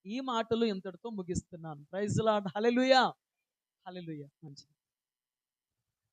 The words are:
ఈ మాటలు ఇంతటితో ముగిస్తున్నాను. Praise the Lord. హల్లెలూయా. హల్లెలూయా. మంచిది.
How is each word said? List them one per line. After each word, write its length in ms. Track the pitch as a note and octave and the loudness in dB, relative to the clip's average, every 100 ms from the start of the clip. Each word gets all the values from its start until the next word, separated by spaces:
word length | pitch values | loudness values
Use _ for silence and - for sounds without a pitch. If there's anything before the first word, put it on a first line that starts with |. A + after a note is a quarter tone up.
| F#3+ | -8
ఈ 140 | A#3+ | -6
మాటలు 460 | C4 A3+ A3+ A3+ A#3 | -2 -2 0 2 2
ఇంతటితో 440 | F#3+ F#3+ F3+ A#3 | 0 -6 -12 -10
ముగిస్తున్నాను. 720 | G#3+ F3+ E3+ - E3+ D#3+ D3 | -8 -6 -6 -6 -12 -12 -12
Praise 320 | D3 F#3 G#3 - | -10 -4 0 2
the 40 | A3 | 4
Lord. 240 | G#3+ G3 G#3 | 2 0 0
హల్లెలూయా. 580 | A#3 A#3+ C4 C4 G#3 - _ _ _ _ _ _ F#3+ | 2 4 6 6 4 0 _ _ _ _ _ _ -14
హల్లెలూయా. 400 | F3+ E3 D3+ C#3+ _ | -12 -10 -10 -12 _
మంచిది. 320 | D#3 C#3+ - _ _ _ _ _ _ _ _ _ _ _ _ _ _ | -18 -18 -20 _ _ _ _ _ _ _ _ _ _ _ _ _ _